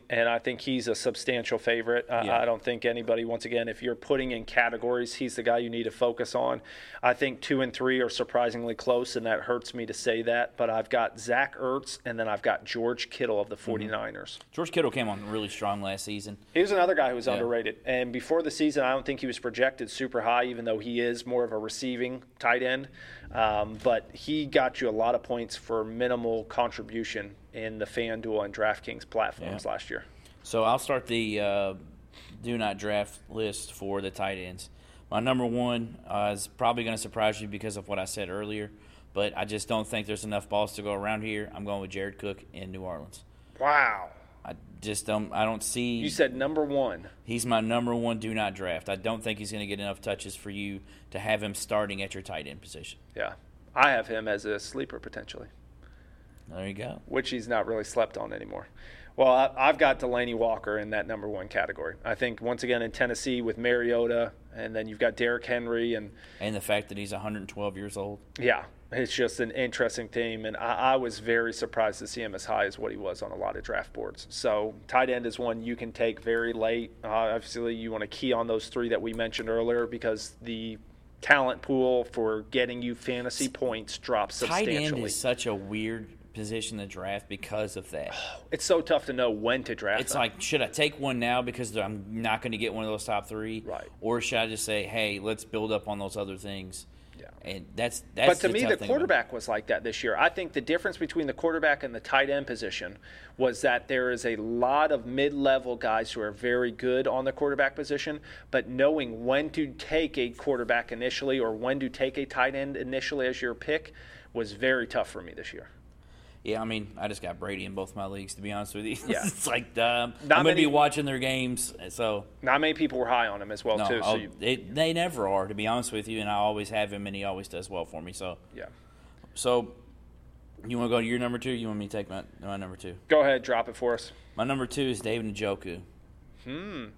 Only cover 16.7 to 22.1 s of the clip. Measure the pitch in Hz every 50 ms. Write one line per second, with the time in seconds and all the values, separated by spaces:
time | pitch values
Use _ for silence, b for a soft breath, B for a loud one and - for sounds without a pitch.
16.7 | 202 185 175 180 185 151 139 127 127 120 117 127 123 120 120 120 120 117 110 110
17.7 | 107 - - 135 127 127 123 123 120 123 123 - 160 170 165 147 - - 151 151
18.7 | 139 147 131 127 135 135 127 143 139 - - 127 117 - - 120 110 117 127 131
19.7 | - - 120 104 - - 135 123 - 120 107 117 120 123 123 127 120 117 117 117
20.7 | 110 107 104 120 120 120 120 120 120 120 - 123 123 123 120 113 110 107 107 110
21.7 | - - 135 127 123 120 127 123